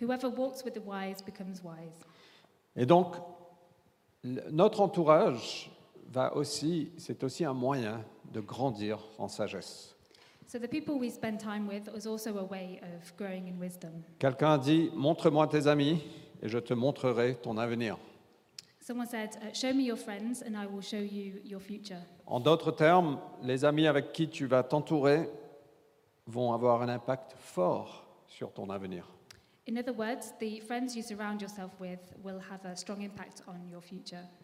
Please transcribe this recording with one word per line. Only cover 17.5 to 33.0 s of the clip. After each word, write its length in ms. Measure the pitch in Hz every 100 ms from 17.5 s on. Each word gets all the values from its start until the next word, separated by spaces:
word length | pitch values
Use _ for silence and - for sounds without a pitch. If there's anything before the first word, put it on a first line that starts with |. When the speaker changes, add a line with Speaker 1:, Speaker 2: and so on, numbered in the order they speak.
| 110
Speaker 2:
avenir. » 400 | 117 117 113 87 - - _ _ _ - - _
Speaker 1:
Someone 260 | - 240 233
said, 300 | 226 214 -
uh, 100 | 214
"Show 220 | - 262
me 80 | 269
your 160 | 254 226
friends 440 | - 202 226 247
and 120 | 226
I 100 | 214 202
will 140 | 202
show 160 | 190 208
you 380 | 202 202 196 196
your 160 | 208 196
future." 400 | - 202 - 175 - - -
Speaker 2:
En 140 | 123
d'autres 320 | 135 160 160
termes, 460 | 156 156 180 165 135 - -
les 240 | 127 131 147
amis 200 | 151 156
avec 260 | 139 139
qui 180 | - 156
tu 160 | - 135
vas 160 | 127
t'entourer 680 | 127 151 151 156 135 151 151 - - - - _ _ _ _ _ -
vont 280 | 117 123
avoir 260 | 117 123 117
un 80 | 120
impact 460 | 123 - 131 - -
fort 680 | - - 180 113 104 - - - _
sur 240 | - 107
ton 160 | - 98
avenir. 360 | 98 95 90 - - _ - _ _ -
Speaker 1:
In 80 | 233
other 180 | 254
words, 380 | 220 214 262 - -
the 220 | 220 220
friends 340 | 214 247 254 233
you 60 |
surround 400 | 220 208 208 208
yourself 280 | 202 196 190 190
with 220 | 185 180 - -
will 160 | 190 190 190
have 140 | 190
a 100 | 185
strong 280 | 180 - 202